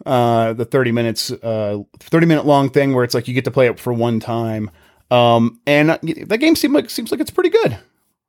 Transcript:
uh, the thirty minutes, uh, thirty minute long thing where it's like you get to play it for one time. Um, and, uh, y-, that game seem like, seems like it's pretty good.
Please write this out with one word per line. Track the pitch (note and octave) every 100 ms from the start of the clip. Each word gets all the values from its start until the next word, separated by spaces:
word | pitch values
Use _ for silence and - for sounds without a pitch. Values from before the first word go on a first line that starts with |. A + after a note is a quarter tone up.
| -
uh, | B2+ A#2+ A#2 A2+
the | A2+ A2+
thirty | C#3 B2
minutes, | A#2 A#2 A2 -
uh, | A#2+ A#2 A2 G#2 G#2 - _
thirty | - E3 E3+
minute | D3+ D3
long | C#3+ C3+
thing | C#3+ C#3
where | B2+
it's | A#2+
like | B2 A#2+
you |
get | B2+ B2+
to |
play | C3+ B2
it | A2
for | B2
one | A#2 A#2 A2+
time. | - A#2 A#2 A2 G#2 _ _ _ -
Um, | B2 A#2+ A#2 A#2 - -
and, | D3 D#3
uh, | D#3+
y-, | D#3+ - -
that | A3+
game | D#4+ E4
seem | C#4+
like, | C#4+ -
seems | - A3+
like | A#3+
it's | D4+
pretty | - F#4
good. | A4+ G#4 A2 _ _ _ _